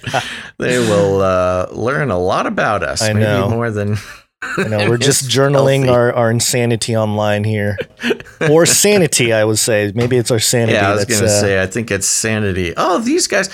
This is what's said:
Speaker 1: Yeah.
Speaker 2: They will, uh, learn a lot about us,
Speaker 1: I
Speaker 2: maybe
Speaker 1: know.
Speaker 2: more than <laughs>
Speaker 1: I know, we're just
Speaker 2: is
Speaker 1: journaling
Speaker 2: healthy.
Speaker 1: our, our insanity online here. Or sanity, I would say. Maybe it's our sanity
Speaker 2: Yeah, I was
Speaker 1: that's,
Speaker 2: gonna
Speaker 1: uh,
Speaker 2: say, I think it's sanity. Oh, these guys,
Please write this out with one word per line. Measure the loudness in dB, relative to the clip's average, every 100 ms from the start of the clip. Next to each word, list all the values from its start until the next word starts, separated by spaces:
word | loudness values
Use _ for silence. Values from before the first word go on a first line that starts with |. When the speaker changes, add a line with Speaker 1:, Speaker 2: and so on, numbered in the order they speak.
| -2
Speaker 1:
Yeah. | -4 -6 -12 -16 -6
Speaker 2:
They | -2 0
will, | 2 2 2 2
uh, | 2 2 0 -2 -4
learn | -4 -4 -2 -2
a | -2
lot | 0 -2 -2
about | -2 -2 -2
us, | -2 -2
Speaker 1:
I | 0
Speaker 2:
maybe | 2 2
Speaker 1:
know. | 2 0
Speaker 2:
more | -2 -2
than | -4 -4 -4
<laughs> | -6 -20 _ _
Speaker 1:
I | -10 -6 -2
know, | 0 0
we're | 2
just | 2 0
Speaker 2:
is | 0
Speaker 1:
journaling | 2 4 4 4 2
Speaker 2:
healthy. | 4
Speaker 1:
our, | 4 2
our | 2 2
insanity | 0 0 0 0 0 0 -2
online | 0 0 0 0
here. | 0 -2 -2 -4 -8 -8 -6 -6 -8 -4 2
Or | 4 4
sanity, | 4 2 2 2 2 2
I | 2
would | 2 0
say. | 0 0 0
Maybe | -2 0 0
it's | 2
our | 0
sanity | 0 0 2
Speaker 2:
Yeah, | 2 2
I | 0
was | -2
Speaker 1:
that's, | 0
Speaker 2:
gonna | 2
Speaker 1:
uh, | 2
Speaker 2:
say, | 2 0
I | -2
think | -4 -4
it's | -4 -2
sanity. | -2 -2 -2 -2 -2 -4 -2
Oh, | -2 0
these | 0 -2 0
guys, | -2 -2